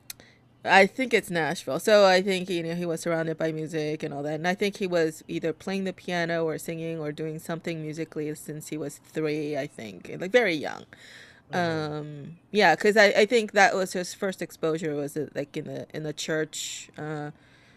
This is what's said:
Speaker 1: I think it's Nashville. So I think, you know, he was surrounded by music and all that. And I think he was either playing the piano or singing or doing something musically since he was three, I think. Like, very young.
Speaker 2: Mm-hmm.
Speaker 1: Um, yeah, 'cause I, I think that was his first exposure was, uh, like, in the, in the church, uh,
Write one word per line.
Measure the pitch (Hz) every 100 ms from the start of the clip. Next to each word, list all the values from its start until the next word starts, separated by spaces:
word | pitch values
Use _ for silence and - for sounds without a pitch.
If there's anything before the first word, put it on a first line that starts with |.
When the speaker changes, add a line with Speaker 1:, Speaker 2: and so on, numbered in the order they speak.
| - - - _ _ _
Speaker 1:
I | - 185 190
think | - 254
it's | 220 -
Nashville. | 175 151 170 - 156
So | - 214 196
I | 185
think, | 196 185 180
you | 175
know, | 165 175
he | 175
was | 165
surrounded | - 165 165 160
by | 160
music | 156 156 165 151 156
and | 156
all | 143
that. | 147 151
And | 170
I |
think | 190 202 196
he | 190
was | 175 160 156 -
either | 165 160
playing | 156 - 190 190
the |
piano | 175 - 175 170 170 165
or | 156
singing | - 165 165 165
or | 151
doing | 151 160 156
something | - 170 175 165
musically | 156 156 160 - 151 151
since | - 151 -
he | 151
was | 147 -
three, | - - 156 151 151 147
I | 147
think. | - 110 90 - 147
Like, | 175
very | 247 220
young. | 160 98 50 - - - - - - _
Speaker 2:
Mm-hmm. | 180 170 160 151 151
Speaker 1:
Um, | 147 147 143 165 _
yeah, | 202 185 156
'cause | 214 208
I, | 202
I | - 214
think | 240 214
that | 208 196
was | 190 185
his | 190 180
first | - 202 185
exposure | 175 - 160 160 160
was, | 147 143 156
uh, | 139
like, | - 143 160
in | 135
the, | 135 127 -
in |
the | 156
church, | 147 - 156 160 - - - - -
uh, | 151 151 147 - _ _ _